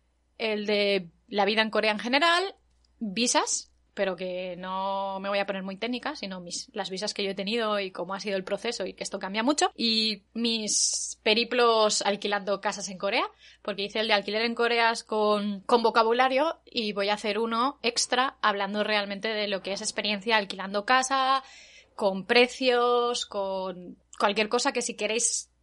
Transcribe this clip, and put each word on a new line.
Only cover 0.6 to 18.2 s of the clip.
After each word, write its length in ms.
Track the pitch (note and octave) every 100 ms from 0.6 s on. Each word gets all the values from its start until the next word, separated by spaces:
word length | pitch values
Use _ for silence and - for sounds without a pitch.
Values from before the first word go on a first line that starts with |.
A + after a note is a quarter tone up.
| G#3
de 440 | G#3 G3+ G3 E3+ - _
la 180 | G3+ G3
vida 160 | A3
en 80 | A3
Corea 220 | G#3+ G#3+
en 80 | G#3
general, 560 | A3 C4+ E4+ E4+ F#4 - _ _ _ _
visas, 720 | A3 F#3 A#3+ D4 A#4 - - _ _
pero 220 | - F#3+ F3+
que 400 | F#3 F3+ F#3 F3
no 600 | F#3 F#3+ F#3+ G3 G3 G3
me 100 | G3
voy 100 | G3+
a 60 | G3+
poner 160 | F#3+
muy 160 | F#3+ F#3+
técnica, 380 | A#3 B3 B3+ D4+
sino 240 | G3 F#3
mis, 300 | F3 - -
las 160 | G#3+ F#3
visas 240 | F#3 G#3
que 100 | -
yo 80 | G3
he 40 | G3
tenido 440 | G3 A#3 A3 G#3
y 120 | G3
cómo 220 | F#3+ F3 G3
ha 40 |
sido 180 | G#3 F#3+
el 60 |
proceso 420 | F#3+ G3 A3+ A#3 F#3+
y 80 |
que 100 | -
esto 160 | F#3+ G3
cambia 240 | F#3 G#3
mucho. 280 | A#3 D4+ F4+ -
Y 480 | A#3 A3 A3 G#3+ -
mis 880 | A3+ A#3 A3+ G#3 - - - - -
periplos 800 | - G#3+ A#3 B3 A#3+ A3+ G#3+ G#3
alquilando 580 | G#3 G#3 G#3 G3+ G3 G3
casas 300 | G#3 G3 G3+
en 80 | F#3
Corea, 280 | G3 A#3 G4+ - - -
porque 220 | - G3
hice 160 | G3+ A3
el 80 | A3
de 60 |
alquiler 300 | G#3 G3+ G#3
en 120 | A#3 A#3
Coreas 480 | A#3 A#3 A#3 A#3
con, 580 | - A3 G#3 G#3 G#3 G3
con 220 | - A#3+
vocabulario 760 | A3+ A3+ A3 A#3+ B3+ C4 D#4 - -
y 280 | B3 G#3+
voy 160 | G3+ G3+
a 40 |
hacer 240 | G#3 A3 G3+
uno 420 | A3+ A3+ C4 -
extra 540 | A#3 A#3+ - A#3